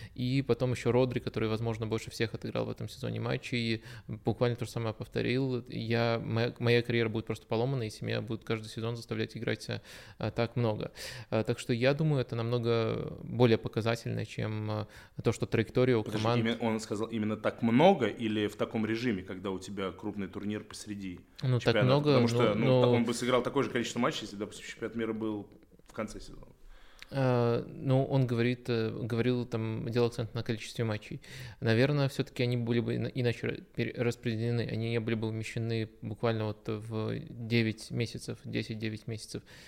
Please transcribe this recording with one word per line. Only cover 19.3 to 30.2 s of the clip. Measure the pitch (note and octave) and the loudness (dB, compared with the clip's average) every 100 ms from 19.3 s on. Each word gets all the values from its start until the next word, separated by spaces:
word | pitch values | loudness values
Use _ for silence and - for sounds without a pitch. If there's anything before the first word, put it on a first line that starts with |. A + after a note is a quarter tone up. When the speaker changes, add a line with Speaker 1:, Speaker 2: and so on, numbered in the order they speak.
| F#2+ G2 | -6 -6
Speaker 2:
у | F#2 | -6
тебя | - G2+ F#2+ | -6 -6 -6
крупный | F#2 G#2+ G2+ F#2 | -6 -8 -6 -8
турнир | G2+ G2+ G#2 | -6 -6 -6
посреди | - - - G2+ G2 F2 - - | -8 -12 -10 -8 -8 -10 -14 -6
Speaker 1:
Ну, | C3 B2 | 0 2
так | B2 A2 | 2 4
Speaker 2:
чемпионата? | A#2 | 4
Speaker 1:
много, | C#3+ D3 | 4 6
Speaker 2:
Потому | C3 A#2 | 6 4
что, | A#2+ A2+ G#2 | 4 4 4
Speaker 1:
ну, | A2+ | 4
Speaker 2:
ну, | B2+ | 6
Speaker 1:
ну | B2 | 6
Speaker 2:
он | B2 A#2 | 4 2
бы | |
сыграл | A#2 B2 B2+ | 0 2 2
такое | A#2+ C#3 | 2 0
же | A2+ | 0
количество | B2 A#2 A#2 | 0 -2 0
матчей, | C3 D#3 | 0 0
если, | G#2+ G2+ | -8 -8
допустим, | G#2 - - | -8 -8 -14
чемпионат | - A2+ A2+ | -8 -6 -4
мира | A2 | -4
был | A2 A2 G#2 G2 - - - - | -2 -4 -4 -8 -16 -20 -20 -12
в | |
конце | - G#2+ G2 | -8 -8 -8
сезона. | - - - - - - - - - | -14 -16 -18 -20 -20 -20 -20 -20 -6
Speaker 1:
Э, | C#3 B2+ B2 A#2+ A#2+ - | 0 2 4 4 2 -2
ну, | - - C3 C3+ | -4 2 2 4
он | C3+ B2 | 2 4
говорит, | A#2 A#2+ B2 - | 4 2 0 -2
э, | A#2 A2 | 0 0
говорил, | A2+ A2 A#2 B2 B2 A#2+ | -2 -2 2 2 2 0
там, | A2+ A2 A2 A#2 | -2 -2 -4 -2
делал | A2+ A#2+ | 2 2
акцент | - | 0